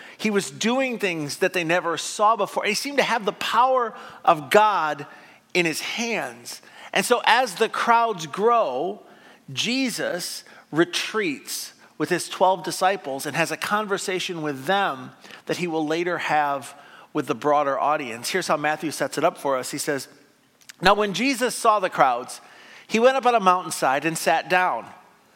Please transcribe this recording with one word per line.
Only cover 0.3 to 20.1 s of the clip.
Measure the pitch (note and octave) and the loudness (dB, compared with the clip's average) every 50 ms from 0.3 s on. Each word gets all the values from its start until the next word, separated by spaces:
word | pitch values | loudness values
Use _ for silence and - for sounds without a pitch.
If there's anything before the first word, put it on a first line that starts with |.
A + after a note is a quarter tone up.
was | G3+ G3+ F3 - | 0 0 -2 -2
doing | C#3+ C#3 - A3 B3 C4 C4+ B3+ A#3+ F#3+ | -4 -4 -2 0 2 2 0 -2 -2 -2
things | G3+ F#3+ E3+ D#3+ D3+ C#3+ - - | -4 -2 -2 -2 -6 -6 -4 0
that | F#3+ F3+ F#3 | -2 0 0
they | F#3 E3+ | 0 0
never | D#3 E3+ F3+ D#3+ E3+ D#3+ | 0 0 0 0 0 -4
saw | C#3+ - - - - G#3+ G#3 A3+ | -4 -6 -6 -2 2 4 4 4
before. | G3+ G3 E3+ - G#3 - | 2 0 -2 -2 -2 -2
And | G3+ | 0
he | G#3+ | -2
seemed | - - C#4 C#4+ C4+ | -2 -4 -4 -2 0
to | G3+ | 0
have | E3+ A3+ A#3+ G3+ | 2 0 -2 -2
the | G3+ | -2
power | - - - - - A3 B3 C4 C4 B3+ A#3+ A3 G#3+ - - - - - - | -4 -4 -4 -2 2 4 4 4 4 2 0 -2 -4 -10 -16 -18 -16 -2 2
of | - E3+ D#3 C#3+ B2+ | 2 4 4 4 4
God | - G#3 G#3+ G#3+ G3+ F3+ D#3 D3+ D3+ D3 D3 - - - - - - - _ _ - | 6 6 6 6 4 2 0 -2 -2 -4 -8 -16 -18 -20 -20 -20 -20 -20 _ _ -2
in | F3+ E3+ | 0 0
his | E3 C#3+ - | 0 -2 -4
hands. | - - - - A#3 A#3 A3+ F#3 C#3+ B2+ A#2 A#2 A#2+ - - - - - - - - - | -6 -8 -6 -6 -6 -4 -4 -4 -4 -6 -8 -12 -16 -16 -16 -16 -18 -20 -20 -20 -12 -4
And | - F#3 G3 | -2 0 2
so | - B3 A3+ - | 2 2 2 4
as | - G#3+ B3 C4 A#3 F3 | 4 4 4 4 2 0
the | - A3+ G3+ | 0 -2 -2
crowds | - - - A#3 A#3 A#3 A#3 A#3 G#3+ F3 D#3+ | 0 0 2 4 4 4 4 2 -2 -4 -8
grow, | D3+ C3+ F#3 G3+ A#3 A#3+ A#3 G3+ D3 B2 B2+ D#3 F#3 G#3 G#3 - - - - - - - - _ - C3+ | -8 -4 0 2 4 4 4 2 2 0 -2 -4 -4 -6 -8 -14 -20 -20 -20 -20 -20 -20 -20 _ -12 -8
Jesus | B2 - - B3 C4 C4+ A#3+ F#3 - C#3 - E3 F3 E3+ - - - - - - - - - | -6 -4 -2 0 0 0 -2 -2 -2 -4 -4 -4 -4 -6 -8 -10 -12 -14 -18 -20 -20 -16 -4
retreats | - D3+ E3+ E3+ - - - - - A3 G#3 E3 C3+ G#2 - - - - - - - _ - - _ - | 2 2 2 2 2 -4 -4 -4 -4 -2 -2 -2 -2 -6 -8 -10 -10 -10 -10 -12 -16 _ -20 -14 _ -4
with | D#3 - | -2 0
his | F3+ D#3+ - - | 0 0 -2 -4
twelve | - - F#3+ F3+ F#3+ F3+ D3+ | -2 2 4 4 4 2 -2
disciples | F3 E3 - F#3+ F#3 G3+ G3 - C#3+ C3 C3+ - | -6 -4 0 2 0 0 0 -4 -8 -8 -6 -6
and | D3+ C3 | -4 -2
has | D#3 E3 D3 | -2 -2 -2
a | D#3+ | -2
conversation | - - - G#3 G#3 G#3+ G3 G3 F3 - - F#3 F3+ - - F3+ E3 | -4 -4 -2 -2 -2 -2 -2 -4 -4 -4 -4 -4 -4 -4 -6 -6 -6
with | D3+ D3+ C#3+ C3 C3 | -4 -4 -4 -4 -2
them | C#3+ G3 G3+ G3 E3+ C#3 C3 B2+ C3 - - - - - - - | 0 0 2 2 0 -2 -4 -10 -16 -18 -20 -20 -20 -20 -12 -6
that | - D#3+ - | -6 -4 -2
he | F3 F3 | -2 -2
will | D#3+ D#3+ D#3 D3 | -2 -2 -2 0
later | D#3+ E3+ F3 F3+ F3 D3+ | -2 -2 -2 -2 -4 -4
have | - - D#3 D3+ D3 C#3+ C#3 C#3 B2 - - - - - - - - - - | -2 0 0 2 2 0 -2 -4 -6 -10 -18 -20 -20 -20 -20 -20 -16 -8 -4
with | D#3 C#3 C3+ | -4 -2 -2
the | C#3+ | -4
broader | A2+ G#2 D3 D3 D3 D3 C#3 C3+ A#2+ | -2 2 2 4 4 2 2 0 0
audience. | - C#3 D3+ D3+ D3 A#2+ A2 A#2 B2 - | 0 0 0 0 -2 -6 -10 -8 -6 -4
Here's | - F#3 E3 - | -4 -2 0 0
how | E3+ D3+ | -2 0
Matthew | D3 D3+ D#3 D#3 - D#3 | 0 0 -2 -2 -4 -6
sets | C3+ - D3+ C3+ - - | -4 -4 -4 -4 -2 2
it | C#3+ | 2
up | F3 F#3 - | 2 0 0
for | - G3 C3+ | -2 -2 -2
us. | B2+ B2 - | -2 -2 -4
He | - C#3+ | -6 -6
says, | - - D3 C3+ - - | -4 -2 -4 -4 -4 -8